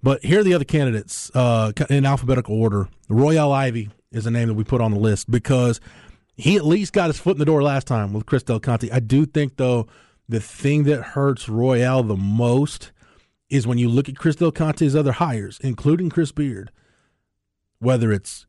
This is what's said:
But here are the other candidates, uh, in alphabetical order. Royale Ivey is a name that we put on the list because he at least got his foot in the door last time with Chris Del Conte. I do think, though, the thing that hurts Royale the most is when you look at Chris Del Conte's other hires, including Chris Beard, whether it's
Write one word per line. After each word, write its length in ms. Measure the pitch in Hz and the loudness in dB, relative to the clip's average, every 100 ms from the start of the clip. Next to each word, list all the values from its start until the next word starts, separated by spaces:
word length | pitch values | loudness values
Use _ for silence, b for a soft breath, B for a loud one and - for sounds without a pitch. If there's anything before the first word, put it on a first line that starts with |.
But 220 | 131 135 | 0 -2
here 160 | - 185 | 2 2
are 40 | |
the 100 | 202 | 4
other 100 | 175 | 2
candidates, 640 | 139 156 135 110 - - - | 0 0 0 -2 -6 -14 -6
uh, 380 | 127 123 113 110 107 147 | 0 2 2 0 -2 0
in 160 | 143 135 | 2 2
alphabetical 480 | 139 123 123 113 | 0 0 -2 0
order. 340 | 107 113 101 95 - _ | 0 0 0 -4 -8 _
Royale 420 | 110 143 160 147 | 2 4 4 2
Ivey 400 | 139 135 117 101 - _ | 0 -2 -4 -8 -14 _
is 120 | 120 110 | -6 -2
a 40 | |
name 160 | 117 117 | 0 0
that 80 | |
we 80 | 107 | -2
put 180 | 104 127 | -2 0
on 120 | 113 | 0
the 80 | 101 | 2
list 300 | 110 101 - | 0 0 0
because 500 | 120 - 131 123 117 B B B B B - | -2 0 2 2 -2 B B B B B -4
he 180 | 131 202 | 2 2
at 80 | |
least 280 | 151 175 196 | 4 0 2
got 160 | - 170 | 0 0
his 100 | 147 | -2
foot 140 | 170 | -2
in 60 | 147 | 0
the 60 | |
door 180 | 151 156 | 2 2
last 240 | 143 139 - | 2 0 -2
time 260 | 120 101 | -2 -2
with 120 | 104 | -6
Chris 200 | - 135 | -2 -4
Del 160 | - 113 | -2 -4
Conte. 280 | - 117 117 | -2 -2 -2
I 100 | 123 | -4
do 260 | 110 135 151 | 2 2 2
think, 300 | 151 143 - | 0 -2 -2
though, 320 | 127 123 107 b b b - | 0 0 -2 b b b -6
the 100 | 113 | -6
thing 460 | - - 139 147 | -6 -4 0 2
that 180 | 143 143 | 2 0
hurts 460 | - 143 139 127 - | -2 -2 0 -2 -4
Royale 540 | 110 127 123 123 131 | -2 2 2 2 0
the 140 | 113 98 | 0 -2
most 760 | 98 110 120 123 147 - - b b b b b _ | 0 0 2 2 0 -4 -18 b b b b b _
is 180 | 139 117 | -2 0
when 120 | 120 | 0
you 100 | 120 | 2
look 200 | 120 135 | 0 -2
at 80 | 139 | -2
Chris 200 | 165 151 | -2 0
Del 160 | 170 | -2
Conte's 420 | - 156 151 156 | 0 -2 0 2
other 180 | 147 139 | 2 0
hires, 460 | 120 170 113 98 - | 0 -2 -4 -8 -8
including 460 | 135 117 143 170 180 | -6 -2 0 0 0
Chris 220 | 170 156 | -2 -4
Beard, 400 | - 143 101 104 _ _ _ _ _ _ _ _ _ _ _ | -2 -6 -6 -14 _ _ _ _ _ _ _ _ _ _ _
whether 340 | 120 127 113 | 0 2 2
it's 340 | 101 - - | 0 -4 -18